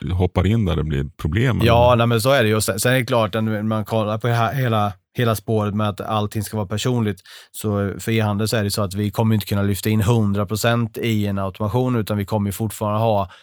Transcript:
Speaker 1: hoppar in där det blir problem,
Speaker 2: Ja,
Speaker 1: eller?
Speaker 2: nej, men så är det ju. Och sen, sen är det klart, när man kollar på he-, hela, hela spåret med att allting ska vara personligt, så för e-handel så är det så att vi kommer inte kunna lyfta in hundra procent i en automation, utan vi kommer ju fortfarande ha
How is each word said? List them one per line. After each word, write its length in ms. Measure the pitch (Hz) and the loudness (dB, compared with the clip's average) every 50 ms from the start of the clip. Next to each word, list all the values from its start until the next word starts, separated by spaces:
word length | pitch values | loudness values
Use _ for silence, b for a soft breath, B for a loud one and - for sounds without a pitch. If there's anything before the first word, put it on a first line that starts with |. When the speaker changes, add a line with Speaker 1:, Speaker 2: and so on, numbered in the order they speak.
| - 71 | -6 -2
Speaker 1:
hoppar 340 | 90 90 90 90 - 92 85 | 0 0 0 2 2 2 2
in 180 | 95 113 117 104 | 2 2 2 2
där 120 | 85 80 | 0 0
det 80 | 78 76 | 0 0
blir 200 | 78 71 69 71 71 - | 0 -2 -2 -4 -4 -6
problem, 440 | - - 78 80 110 127 131 104 90 113 | -6 -4 -2 0 2 2 2 2 2 4
Speaker 2:
Ja, 220 | 117 117 120 120 | 4 6 6 6
Speaker 1:
eller? 100 | 123 123 | 6 6
Speaker 2:
nej, 100 | 113 117 | 4 4
men 140 | 117 117 113 | 2 2 2
så 100 | 104 131 | 2 2
är 120 | 139 135 | 4 4
det 60 | 110 107 | 4 4
ju. 60 | 107 | 2
Och 80 | 107 - | 2 0
sen, 160 | - 95 104 | 0 -2 0
sen 120 | - 123 | 0 2
är 40 | 127 | 2
det 100 | 131 117 | 0 0
klart, 280 | 123 127 117 110 95 101 | 0 2 0 2 0 0
när 280 | 113 110 110 110 104 | -2 -2 -2 -2 -2
man 220 | 107 110 110 110 104 | -2 -2 -2 -2 -2
kollar 340 | - 113 113 104 104 110 110 | -2 -2 -2 0 -2 -2 -2
på 100 | - 120 | -2 0
he-, 260 | 117 117 113 110 127 | 0 2 0 0 0
hela, 380 | 139 127 120 110 104 104 101 92 - _ _ _ | -2 0 0 0 0 0 -2 -4 -8 _ _ _
hela 180 | - 120 113 110 | -2 0 0 0
spåret 400 | - - - 110 107 104 104 98 | 0 -2 -2 -2 0 0 0 -2
med 140 | 104 107 104 | -2 -2 -2
att 120 | 95 - | -4 -6
allting 420 | - - 110 107 104 104 - 110 | -6 -4 -2 -2 -2 -4 -4 -6
ska 140 | 104 - 110 | -6 -6 -6
vara 100 | 107 98 | -6 -6
personligt, 540 | 90 110 104 - 127 123 120 110 104 95 - B B B B B B | -4 -4 -4 -2 -2 0 0 0 -2 -4 -6 B B B B B B
så 400 | - - - 107 101 101 101 98 - 92 | -12 -8 -4 -2 -2 -2 -2 -2 -4 -6
för 140 | - 113 | -4 -2
e-handel 360 | 113 110 107 104 104 101 110 104 | 0 2 2 2 0 0 -2 0
så 80 | 123 | 0
är 80 | 110 101 | 0 0
det 60 | 101 | -2
så 120 | - 113 | -2 -2
att 120 | 104 90 95 | -4 -2 -2
vi 160 | 104 104 101 | -2 -2 -2
kommer 240 | - - 113 110 110 | 0 0 2 2 2
inte 120 | 104 - | 2 0
kunna 160 | - 107 101 | -2 -2 0
lyfta 280 | 101 101 101 - - 107 | 0 0 -2 -2 0 0
in 100 | 107 110 | 0 2
hundra 440 | 98 101 120 113 104 101 98 101 104 | 2 2 2 2 2 2 0 0 -2
procent 520 | - 110 107 - 117 117 120 117 107 - - | -2 -2 -2 0 2 2 2 0 -2 -4 -4
i 280 | 120 117 110 104 104 | -2 0 0 0 0
en 120 | 101 98 98 | 0 -2 -2
automation, 580 | 98 95 90 - 107 104 110 127 127 127 123 | -4 -4 -4 -4 -4 -2 0 0 0 0 0
utan 200 | 113 101 - 107 104 | -2 -2 -2 -2 -2
vi 60 | 98 | -2
kommer 240 | - 110 104 101 101 | -2 -2 -2 -2 -2
ju 40 | |
fortfarande 480 | 95 - 113 107 - - 110 104 104 107 | -2 -4 -6 -6 -6 -4 -4 -2 0 2
ha 300 | 117 117 104 98 95 92 B B | 2 2 2 0 -2 -4 B B